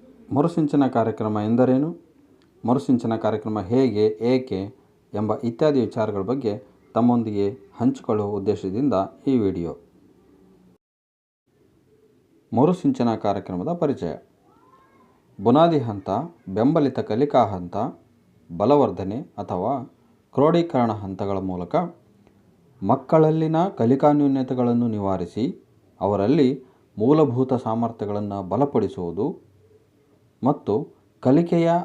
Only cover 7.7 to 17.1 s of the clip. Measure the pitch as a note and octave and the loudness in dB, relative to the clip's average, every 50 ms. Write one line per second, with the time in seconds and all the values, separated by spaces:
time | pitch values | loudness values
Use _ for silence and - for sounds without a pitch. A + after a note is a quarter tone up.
7.7 | - - A#2 C3 C3+ - - - A2+ G#2+ G#2 G2+ G#2 G2+ G2 G#2+ G#2 - - F#2+ | -6 -2 -2 -2 -2 -2 -4 -4 -2 -2 -2 -4 -4 -4 -2 -2 -2 -2 -4 -6
8.7 | F#2 A2+ C#3+ C#3 A2 F#2 - - - - - C#3 C3+ A#2+ G#2 F#2+ F2 F2 E2+ D#2+ | -4 -2 0 0 0 0 0 -2 -6 -8 -2 0 0 2 2 0 -2 -4 -6 -8
9.7 | C#2 - - _ _ _ _ _ _ _ _ _ _ _ _ _ _ _ _ _ | -8 -12 -16 _ _ _ _ _ _ _ _ _ _ _ _ _ _ _ _ _
10.7 | _ _ _ _ _ _ _ _ _ _ _ _ _ _ _ _ _ _ _ _ | _ _ _ _ _ _ _ _ _ _ _ _ _ _ _ _ _ _ _ _
11.7 | _ _ _ _ _ _ _ _ _ _ _ _ _ _ _ _ - A#2 C#3 E3+ | _ _ _ _ _ _ _ _ _ _ _ _ _ _ _ _ 2 4 4 4
12.7 | F3+ F3 - C#3+ C3 - B2 A#2+ A2 G#2+ - G#2 G2 G2+ F#2 - F#2 F2 F2+ D3+ | 4 2 0 0 0 0 0 0 0 0 -2 -2 -2 -2 -6 -8 -6 -6 -4 -6
13.7 | F3 F3 E3 C#3+ B2+ - - E2 D2 - - _ _ _ _ _ _ _ _ _ | -4 -2 -2 -2 -2 -4 -6 -8 -8 -10 -14 _ _ _ _ _ _ _ _ _
14.7 | _ _ _ _ _ _ _ _ _ _ _ _ _ - G2 A#2 B2 D3+ E3 F3 | _ _ _ _ _ _ _ _ _ _ _ _ _ -2 2 4 6 6 6 4
15.7 | E3 C#3+ A#2+ A#2 G#2 G2+ - F#2 F#2+ A#2 D#3 E3+ - _ _ G2 F#2+ G#2 A#2 C#3 | 4 2 0 -2 -6 -6 -4 -4 -4 -4 -4 -6 -12 _ _ -6 -2 0 2 2
16.7 | E3 E3+ D3 C3 B2+ C3 B2+ - | 4 2 2 0 0 -2 -4 -2